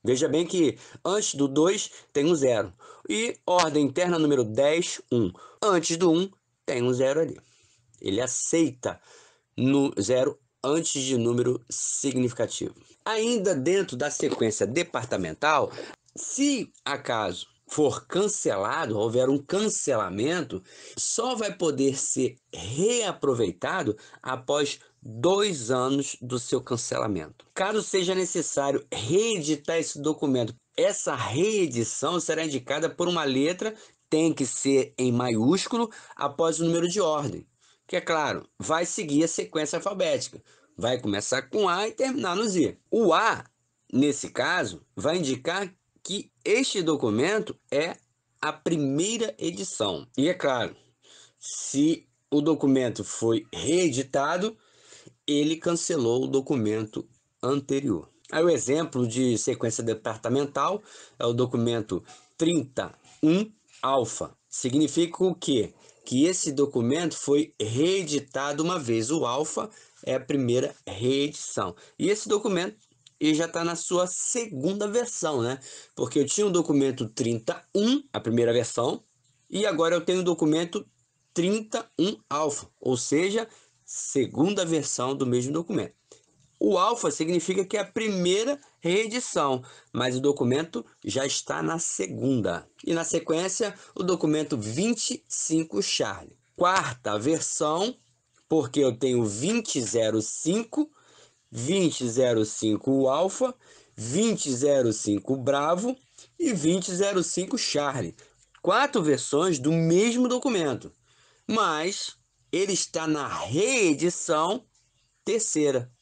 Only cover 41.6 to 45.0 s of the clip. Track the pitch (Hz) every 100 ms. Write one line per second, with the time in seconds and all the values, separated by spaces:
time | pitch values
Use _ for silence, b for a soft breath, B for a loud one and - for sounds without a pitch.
41.6 | 190 175 214 220 262 262 196 180 226 185
42.6 | 113 - _ 214 208 170 220 143 - _
43.6 | _ _ _ 123 147 - - - 139 175
44.6 | 131 85 _ -